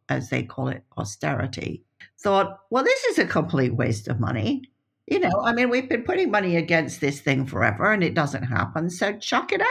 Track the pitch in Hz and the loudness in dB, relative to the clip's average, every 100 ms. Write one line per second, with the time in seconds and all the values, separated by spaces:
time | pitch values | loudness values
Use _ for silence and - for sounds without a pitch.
0 | - 135 - 127 - - 131 - - - | -6 -6 -2 -4 -4 -6 -6 -6 -10 -8
1 | - - 147 135 - - - - _ _ | -8 -6 -4 -2 -4 -6 -8 -8 _ _
2 | - _ 208 196 190 - - 254 359 523 | -20 _ 2 2 2 -4 -2 0 2 2
3 | 508 320 175 - - 135 123 113 117 107 | 2 2 2 2 0 2 2 0 -2 -2
4 | - 113 143 117 - 277 - _ _ _ | -4 -2 -2 -2 -2 -4 -6 _ _ _
5 | - 370 349 294 233 233 247 247 262 233 | -2 0 2 2 0 2 2 2 0 -2
6 | 302 370 339 208 185 170 160 165 143 - | 0 0 2 2 2 2 2 2 0 -2
7 | 143 143 - 135 131 98 113 107 202 214 | -2 0 0 0 0 0 2 2 2 2
8 | 165 165 143 135 131 117 - 156 170 175 | 2 2 0 -2 -2 -2 -2 -2 -2 -2
9 | 202 208 - 247 349 403 466 | -4 -4 -2 -2 0 0 2